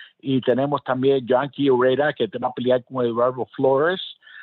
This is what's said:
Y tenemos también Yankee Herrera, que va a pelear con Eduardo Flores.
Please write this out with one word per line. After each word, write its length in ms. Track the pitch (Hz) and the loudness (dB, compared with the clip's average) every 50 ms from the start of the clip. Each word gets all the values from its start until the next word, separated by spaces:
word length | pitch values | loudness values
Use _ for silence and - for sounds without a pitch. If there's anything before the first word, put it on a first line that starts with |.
| - - _ _ | -20 -20 _ _
Y 220 | - 139 131 131 | -6 -2 -2 0
tenemos 420 | 117 - 120 123 135 143 147 139 - | 2 2 0 2 0 -2 -2 -4 -2
también 420 | - - 127 127 139 139 135 123 | -4 -4 0 2 2 2 2 0
Yankee 440 | 107 127 123 139 139 - - 143 139 | 0 0 0 0 -2 -4 -2 2 2
Herrera, 440 | 131 120 123 127 131 127 147 151 139 | 4 4 4 2 2 2 0 -2 0
que 140 | - 123 104 | -2 -4 -4
va 220 | - 123 123 127 | -4 -6 -6 -6
a 40 | 123 | -6
pelear 300 | - 120 123 127 127 120 | -4 0 0 0 0 -2
con 200 | _ 131 127 123 | _ -6 -4 -2
Eduardo 440 | 120 113 117 120 127 127 131 110 - - | -2 0 0 0 0 0 -4 -8 -10 -6
Flores. 440 | - 135 131 135 135 151 170 185 185 - - - _ _ - - - | 0 0 2 2 2 2 0 -2 -4 -8 -14 -18 _ _ -20 -20 -20